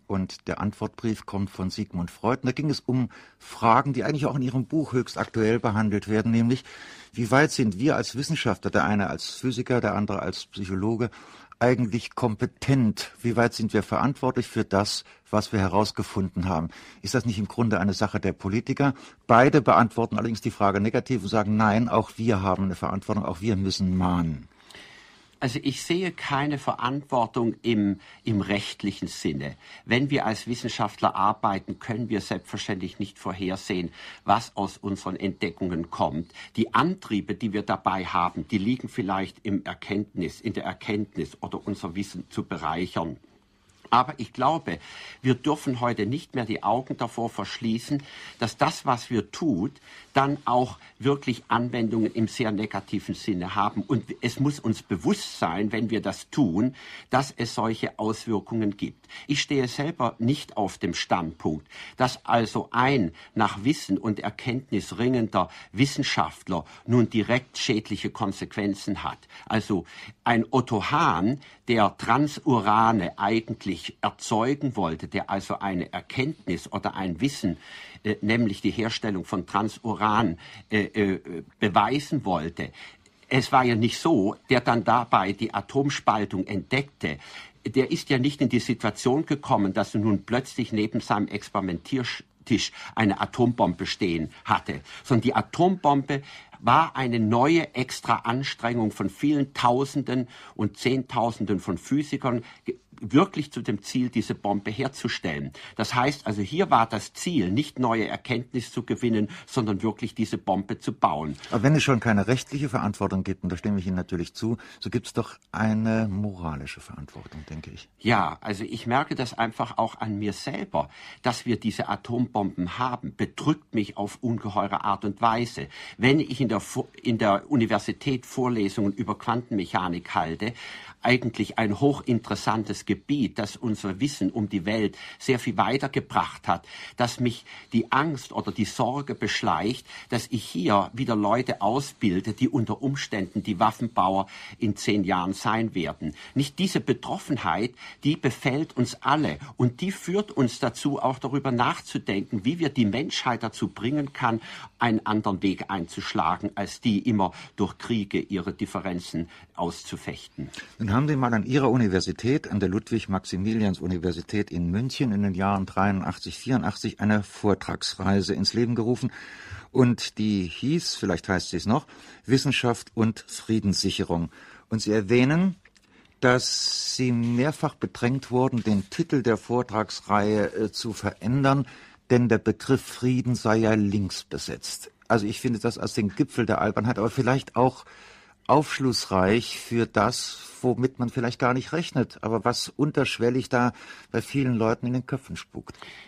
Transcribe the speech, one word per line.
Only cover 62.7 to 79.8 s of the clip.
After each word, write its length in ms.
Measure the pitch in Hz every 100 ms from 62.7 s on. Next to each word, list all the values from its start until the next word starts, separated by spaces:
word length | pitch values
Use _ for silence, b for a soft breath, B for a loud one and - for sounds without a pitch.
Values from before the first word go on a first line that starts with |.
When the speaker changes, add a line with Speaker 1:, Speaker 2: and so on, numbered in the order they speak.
Speaker 2:
ein 400 | 120 131 135 82 b b -
nach 280 | 104 101
Wissen 340 | 120 - - 95
und 220 | 113 104
Erkenntnis 800 | 104 - - 131 - 101 - 92
ringender 520 | 123 123 110 98 87 B B
Wissenschaftler 920 | 98 139 - - - 80 - - 87 - b -
nun 240 | 120 110
direkt 480 | 113 101 123 - -
schädliche 520 | - 107 - 101 101
Konsequenzen 920 | - 113 - 90 - 101 95 - 92
hat. 160 | - - _ B B
Also 400 | 110 - 95 - B B B
ein 200 | 117 117 113
Otto 420 | 131 123 110 -
Hahn, 480 | 147 156 82 104 143 b b -
der 300 | 113 101 -
Transurane 1200 | - 127 147 - 151 117 104 107 113 110 85 -
eigentlich 800 | 101 113 113 104 98 82 - -
erzeugen 720 | 104 - - 110 123 143 139 107
wollte, 320 | 85 80 -
der 220 | 98 -
also 300 | 98 - -
eine 320 | 101 90 -
Erkenntnis 800 | 95 - - 139 156 - 85 -
oder 240 | 92 101 95
ein 260 | 92 82
Wissen, 360 | 135 - 95 82 B B B B
äh, 120 | 107 -
nämlich 400 | 104 113 110 98
die 100 | 101
Herstellung 540 | 101 107 - 110 92 85
von 200 | 92 87
Transuran, 920 | 101 107 -